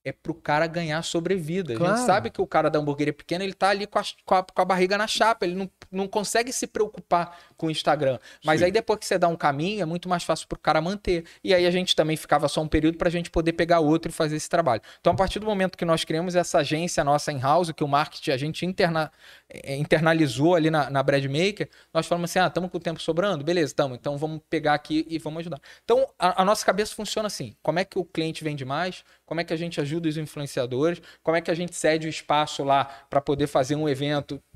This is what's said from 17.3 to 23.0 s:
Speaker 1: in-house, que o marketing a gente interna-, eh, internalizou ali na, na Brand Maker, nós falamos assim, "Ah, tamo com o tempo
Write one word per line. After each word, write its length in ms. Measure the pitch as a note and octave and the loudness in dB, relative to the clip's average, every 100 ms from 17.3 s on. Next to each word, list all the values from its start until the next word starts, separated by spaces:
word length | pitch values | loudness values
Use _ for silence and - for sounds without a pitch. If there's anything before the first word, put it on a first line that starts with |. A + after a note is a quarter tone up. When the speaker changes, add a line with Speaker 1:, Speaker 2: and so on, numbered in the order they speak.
Speaker 1:
in-house, 400 | C#3+ C3+ D#3+ E3+ | -2 2 2 2
que 100 | - | -2
o 60 | D3 | 0
marketing 420 | C#3+ D3+ - - | 2 0 -4 -2
a 60 | C3 | -2
gente 300 | D3 - F3 | -2 -4 -6
interna-, 440 | F#3 F3 D#3+ D#3 - - - _ | 0 0 0 -4 -8 -20 -20 _
eh, 280 | - - C#3 | -16 -10 -6
internalizou 800 | D3+ E3 D#3+ E3 D3 A#2+ D#3+ | 2 2 4 4 2 4 4
ali 160 | F3 D#3 | 4 4
na, 200 | D#3+ C3 | 2 0
na 120 | C#3 | 0
Brand 220 | C#3 C#3 | 2 2
Maker, 440 | C3+ C#3 F#3+ G#3 D#3+ _ _ | 0 0 -2 -2 -8 _ _
nós 120 | E3 D#3+ | -4 0
falamos 240 | F3 E3+ | -2 0
assim, 80 | F#3+ | 0
"Ah, 120 | F3 | 0
tamo 180 | - F3+ | 0 -4
com 80 | F3 | -6
o 20 | |
tempo 200 | F3 D#3+ | -6 -4